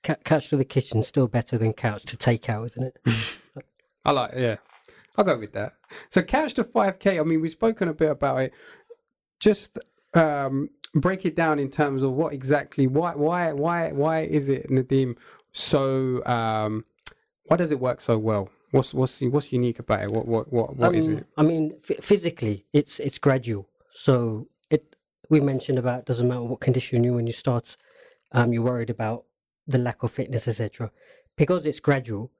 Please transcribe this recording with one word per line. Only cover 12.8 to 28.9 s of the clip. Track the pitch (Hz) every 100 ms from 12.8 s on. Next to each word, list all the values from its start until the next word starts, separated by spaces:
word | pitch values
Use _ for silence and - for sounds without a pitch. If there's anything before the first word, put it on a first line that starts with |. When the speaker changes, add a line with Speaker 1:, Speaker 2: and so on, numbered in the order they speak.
| 131
Speaker 2:
why, | 139 175 147
why, | 147 175 165
why, | 143 160 170 165
why | 139 151 160
is | 160 151 139
it, | 131 -
Nadeem, | 131 127 135 131 120 - - _
so, | - - 147 135 135 131 123 -
um, | 120 113 110 107 110 - _ - _ _ _ -
why | 170
does | 165
it | 143
work | 127 120
so | - 110
well? | 113 104 98 _ _
What's, | 135 131
what's, | 131 127 -
what's | 127 143 143
unique | 127 123 113
about | - 104
it? | 101
What, | 110 117
what, | 113 -
what, | 120 113 135
what | 170 170
is | 160
Speaker 1:
Um, | 156
Speaker 2:
it? | - -
Speaker 1:
I |
mean, | 156 165 156 - -
f-, | -
physically, | - 202 170 - 110 98 _
it's, | 147 147 -
it's | 139 -
gradual. | 143 131 117 104 95 _ _
So | - - 127 117 107 - _ _
it, | 151 _ _ _ _ _
we | 156
mentioned | 139 131 - 127
about, | 123 123 -
doesn't | 120 123
matter | 123
what | 117 123
condition | - 127 - 120
you're | 120 123
in, | 117
you |
start, | - - 120 - - _ _ - _ _
um, | 123 120
you're | 117
worried | 120 123
about | 113